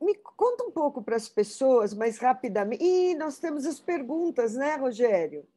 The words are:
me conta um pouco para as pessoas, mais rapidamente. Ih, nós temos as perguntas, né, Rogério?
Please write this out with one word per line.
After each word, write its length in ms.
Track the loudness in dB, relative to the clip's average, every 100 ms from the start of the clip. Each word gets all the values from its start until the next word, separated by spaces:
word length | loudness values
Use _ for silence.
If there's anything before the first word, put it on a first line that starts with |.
me 140 | -2 -2
conta 480 | -4 0 0 0
um 60 | -4
pouco 320 | -2 -2 -2
para 140 | -2 -2
as 120 | -2
pessoas, 640 | -2 -2 2 4 4 4
mais 240 | 0 -4 0
rapidamente. 640 | 0 2 0 -2 -2 0
Ih, 320 | 2 4 2
nós 240 | 0 -4 -6
temos 260 | -6 -4
as 160 | -6 -6
perguntas, 760 | -4 -4 -2 -2 -2 0 -2
né, 220 | 0 -2 -2
Rogério? 720 | -4 0 2 2 0 -6 -16